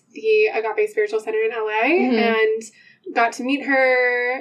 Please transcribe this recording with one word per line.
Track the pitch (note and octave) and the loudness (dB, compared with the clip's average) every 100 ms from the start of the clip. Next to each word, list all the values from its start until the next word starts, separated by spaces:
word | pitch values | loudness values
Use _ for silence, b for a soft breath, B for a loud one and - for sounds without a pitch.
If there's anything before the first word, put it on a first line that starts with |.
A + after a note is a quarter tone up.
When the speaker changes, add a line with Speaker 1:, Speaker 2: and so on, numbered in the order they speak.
| _ | _
Speaker 1:
the | - A3 G#3+ G#3+ | -4 2 4 2
Agape | A3 A3 G#3 G#3 | 0 -2 -2 -2
Spiritual | G#3+ G#3 A3 | 0 -2 -2
Center | A3 G#3+ | -4 -2
in | A3 | -2
L | A#3 A3 | -2 -4
A | G#3+ B3 | 0 2
Speaker 2:
Mm-hmm. | F4+ B3+ A3+ | 2 2 2
Speaker 1:
and | G#3+ A3 A3 A3 A3+ - - _ F#4 | 2 2 2 0 -6 -20 -20 _ -6
got | B3 A#3 | 0 0
to | - | 0
meet | B3 C#4 | -2 -2
her | A#3 C4+ C4 B3+ B3 B3 B3 C4 | 0 2 4 2 2 0 -2 -4